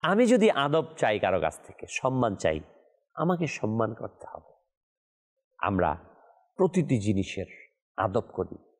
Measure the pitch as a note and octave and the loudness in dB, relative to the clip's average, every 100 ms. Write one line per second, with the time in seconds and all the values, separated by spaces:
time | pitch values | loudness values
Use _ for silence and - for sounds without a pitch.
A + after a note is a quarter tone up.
0 | D#3 G3+ B3 A#3+ G#3 - C#3+ D#3+ D3+ - | 2 4 6 6 6 4 2 2 0 -2
1 | A#2+ G#2+ F#2+ F#2 D#2+ - - - - - | 0 2 2 2 0 -4 -20 -18 -10 -4
2 | C3 C3 A#2+ F#2+ E2 D#2 - _ _ _ | -2 0 0 2 -2 -2 -6 _ _ _
3 | _ - D#3+ F3 D3+ - A2 A2+ A2 A2 | _ -4 -2 0 -4 -4 -4 -2 -2 -4
4 | G#2+ _ - - _ _ _ _ _ _ | -14 _ -18 -18 _ _ _ _ _ _
5 | _ _ _ _ _ _ F2+ F#2+ E2+ D2 | _ _ _ _ _ _ -2 0 0 -2
6 | - - _ _ _ - F#3 F#3 D3 B2+ | -10 -20 _ _ _ -2 0 2 2 0
7 | G2+ G2 F#2+ - F#2 - - _ _ - | 2 0 -2 -6 -10 -14 -20 _ _ -4
8 | G2+ G2 - - F2+ - _ _ | -2 -2 -6 -8 -8 -8 _ _